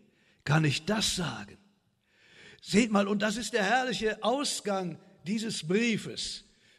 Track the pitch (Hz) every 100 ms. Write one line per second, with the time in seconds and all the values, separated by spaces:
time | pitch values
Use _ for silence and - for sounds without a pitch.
0 | _ _ _ _ - 156 151 127 - 214
1 | - - 160 117 101 - _ _ _ _
2 | _ _ _ - - - - 196 240 202
3 | 196 208 214 214 220 226 190 247 254 226
4 | 220 214 202 262 294 - - 196 180 151
5 | - - 156 220 220 - 156 196 240 196
6 | - - - - - _ _